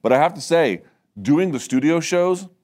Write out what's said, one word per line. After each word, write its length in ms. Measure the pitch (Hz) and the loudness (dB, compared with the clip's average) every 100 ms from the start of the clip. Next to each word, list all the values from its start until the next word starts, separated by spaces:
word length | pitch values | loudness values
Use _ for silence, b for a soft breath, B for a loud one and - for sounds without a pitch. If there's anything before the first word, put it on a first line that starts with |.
But 100 | - | 2
I 60 | 127 | 2
have 160 | 170 | 2
to 60 | 185 | -2
say, 420 | - 165 143 90 b b b 104 | -2 0 2 -2 b b b -10
doing 300 | 98 151 185 | 0 2 2
the 80 | 131 | -4
studio 400 | - 131 147 165 | -2 0 2 0
shows 480 | 156 175 175 185 190 _ | 0 0 0 -2 -8 _